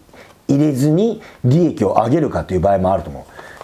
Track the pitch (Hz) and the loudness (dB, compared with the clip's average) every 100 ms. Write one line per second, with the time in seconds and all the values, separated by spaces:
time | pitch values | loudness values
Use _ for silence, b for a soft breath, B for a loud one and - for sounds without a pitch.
0 | _ B B B - 139 151 127 147 160 | _ B B B -2 0 0 0 0 2
1 | 226 - B B 123 156 160 - 95 - | 0 -4 B B 0 2 2 0 0 0
2 | 117 139 131 - 80 92 95 98 92 95 | 2 2 0 -4 -4 0 2 2 0 -2
3 | 80 71 - B B B | -4 -14 -18 B B B